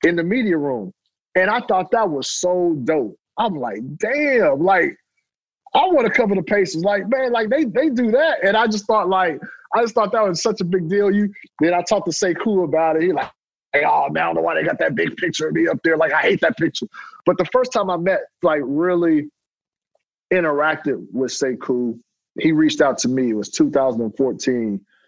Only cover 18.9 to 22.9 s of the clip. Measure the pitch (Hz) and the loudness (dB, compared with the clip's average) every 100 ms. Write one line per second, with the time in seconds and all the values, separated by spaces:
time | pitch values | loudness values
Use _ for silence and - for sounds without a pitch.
18.9 | 175 170 156 143 _ _ _ _ _ _ | 2 2 2 0 _ _ _ _ _ _
19.9 | _ _ _ - 185 160 147 151 151 151 | _ _ _ -2 0 0 0 0 0 -2
20.9 | 117 - 123 127 - 135 120 - 123 120 | -4 -6 -4 -4 -2 -4 -2 -4 -2 -2
21.9 | 117 - _ _ - 156 156 156 - 143 | -6 -12 _ _ -2 0 2 2 2 2